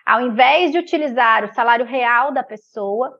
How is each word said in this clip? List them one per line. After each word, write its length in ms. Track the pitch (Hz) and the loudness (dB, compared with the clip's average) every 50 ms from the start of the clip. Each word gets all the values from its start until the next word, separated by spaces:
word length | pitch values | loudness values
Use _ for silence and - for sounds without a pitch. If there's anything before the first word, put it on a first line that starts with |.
| _ | _
Ao 160 | - - 226 247 | 0 0 0 0
invés 500 | 247 220 220 254 254 294 330 359 320 277 | -2 2 2 4 4 4 2 2 0 0
de 60 | 349 | -2
utilizar 680 | 339 - - 320 302 285 233 247 240 226 220 220 208 | -4 -2 -4 -4 -4 -2 0 0 2 2 2 2 0
o 80 | 208 208 | -4 -4
salário 320 | - 233 233 240 233 254 | -2 0 2 2 0 0
real 480 | 233 247 262 240 233 240 240 262 294 269 | -4 -4 -2 0 2 2 2 0 0 -2
da 100 | 269 240 | -4 -6
pessoa, 760 | - 214 214 - _ _ 226 202 196 202 220 254 - - - | -6 -12 -18 -20 _ _ -8 -6 -6 -4 -4 -4 -6 -8 -14